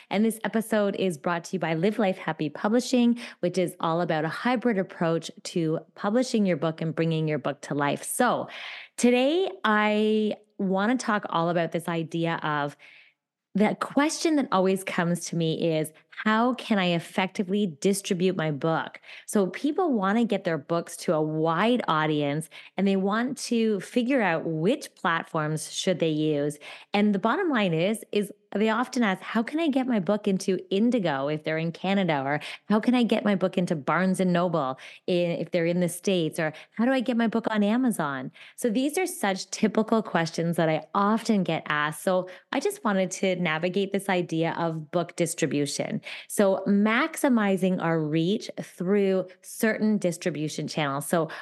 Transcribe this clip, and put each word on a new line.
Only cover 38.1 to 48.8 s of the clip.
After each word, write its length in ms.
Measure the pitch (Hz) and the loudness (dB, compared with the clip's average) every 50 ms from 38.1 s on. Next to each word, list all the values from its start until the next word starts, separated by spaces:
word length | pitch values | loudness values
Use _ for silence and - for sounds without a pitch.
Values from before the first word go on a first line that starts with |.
| 139 131 131 151 - - - - - | -4 -6 -8 -10 -12 -16 -20 -20 -10
So 120 | - - 240 | -4 -2 0
these 260 | 196 262 262 302 294 | 0 0 0 0 0
are 80 | 370 370 | -2 -2
such 460 | 330 - - - 196 190 190 - - | -2 -4 -4 -2 -2 -2 -2 -6 -10
typical 500 | - - 220 214 - 220 214 - 226 220 | -6 0 0 0 2 2 0 2 2 0
questions 560 | 208 - - 170 165 160 - - 165 170 165 | 0 0 0 0 0 0 -2 -2 -2 -2 0
that 100 | - 165 | 2 2
I 160 | 160 160 - - - - | 2 2 0 -2 -2 0
often 480 | 196 202 208 220 220 - - 220 196 175 | 2 2 2 2 0 2 2 2 2 2
get 180 | - 160 - - - | 0 0 -2 -2 -2
asked. 320 | 151 147 147 151 160 - | 0 0 0 -2 -2 -2
So 260 | - 196 185 185 185 185 - - - - | -2 0 0 0 -2 -4 -10 -16 -10 -4
I 80 | - 277 | -4 -2
just 240 | 277 415 392 - - | -2 -2 -4 -2 -2
wanted 280 | 220 196 190 185 175 | 0 2 2 0 0
to 240 | - - 196 190 180 | -2 -2 0 0 0
navigate 580 | 175 175 156 156 156 170 185 180 202 196 190 - | 0 0 0 0 0 -2 -2 0 -2 -2 -2 -2
this 160 | 196 - - | -4 0 0
idea 460 | 185 180 170 175 165 160 165 165 - | 0 0 0 0 -2 -2 -2 -2 -2
of 320 | - 170 165 160 160 156 - | -2 -2 -2 -4 -4 -8 -4
book 260 | - 175 170 170 - | -4 -4 -4 -4 -2
distribution. 840 | - 170 160 - - 165 135 151 147 143 139 - - - - - - - - - - - | -2 -2 -2 -2 -2 -2 0 0 0 -2 -2 -4 -6 -6 -4 -6 -6 -8 -10 -16 -16 -14
So 360 | - - - 202 190 196 - - | -6 0 2 2 4 2 2 0
maximizing 1120 | - 202 202 208 214 226 254 311 320 - - - 277 240 220 208 196 190 180 185 185 185 180 | 2 2 4 4 4 4 2 2 0 -2 0 2 2 4 4 2 2 2 2 2 0 0 0
our 200 | - 165 165 160 | 0 0 0 0
reach 500 | 156 147 156 165 165 180 214 233 - - - - | 0 0 0 0 2 0 0 -2 -4 -8 -12 -12
through 680 | - - - - | -12 -12 -8 -6